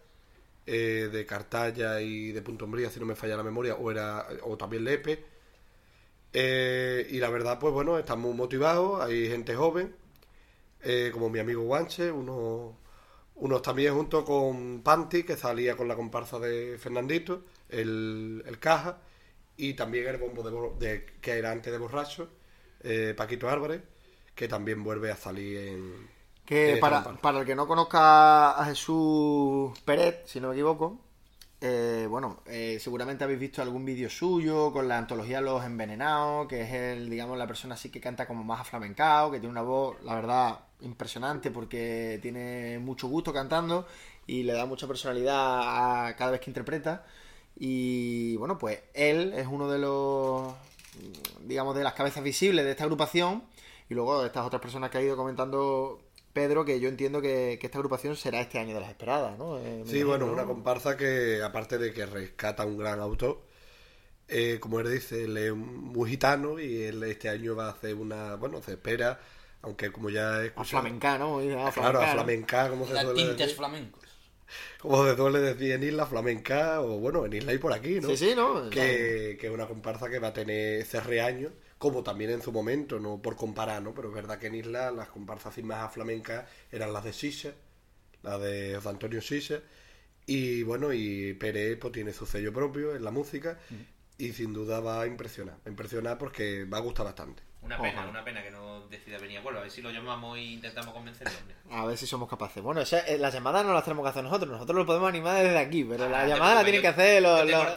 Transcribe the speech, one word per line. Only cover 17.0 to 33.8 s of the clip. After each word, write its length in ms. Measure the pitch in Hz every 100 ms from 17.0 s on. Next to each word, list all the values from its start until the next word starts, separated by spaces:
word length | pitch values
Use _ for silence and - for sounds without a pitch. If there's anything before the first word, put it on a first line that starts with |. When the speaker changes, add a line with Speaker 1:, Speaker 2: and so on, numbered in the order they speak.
| 131 160 165 180 - - -
Speaker 1:
el, 720 | 113 113 110 110 110 110 110 -
el 120 | 117
Caja, 400 | 156 160 165 180 - - - - - -
y 160 | 139
también 340 | 131 113 120 123
el 100 | 127
bombo 240 | 123 120
de 80 | 113
bo-, 260 | 117 120 -
de, 260 | 113 104 - -
que 100 | 123 120
era 140 | 113
antes 200 | 117 117
de 60 | 117
Borracho, 520 | 117 139 143 - 170 - - - - -
eh, 320 | 123 113 110 104
Paquito 340 | 113 120 123
Álvarez, 320 | 143 151 170 - - - - -
que 140 | - 117
también 360 | 110 104 107 104
vuelve 260 | 107 107
a 60 | 98
salir 400 | - 95 101 101
en, 520 | 98 95 92 98 110 - - - -
Speaker 2:
Que 240 | 147 151
Speaker 1:
en 60 | 143
esta 60 |
Speaker 2:
para, 140 | 151 143
Speaker 1:
comparsa. 180 | 127 123
Speaker 2:
para 180 | 151 139
el 40 | 131
que 100 | 135
no 120 | 143
conozca 840 | 165 170 170 151 156 156 151 147 139
a 80 | 147
Jesús 1120 | 143 - 160 156 151 147 147 139 139 135 117
Pérez, 380 | - 147 170 170 -
si 140 | 131
no 80 | 131
me 60 | 131
equivoco, 460 | 151 156 160 233 - - - - - -
eh, 440 | 127 120 117 113 110
bueno, 320 | 117 127 90 -
eh, 320 | 117 113 110
seguramente 420 | 123 120 127 135
habéis 160 | 139 131
visto 220 | 135 143
algún 240 | 127 123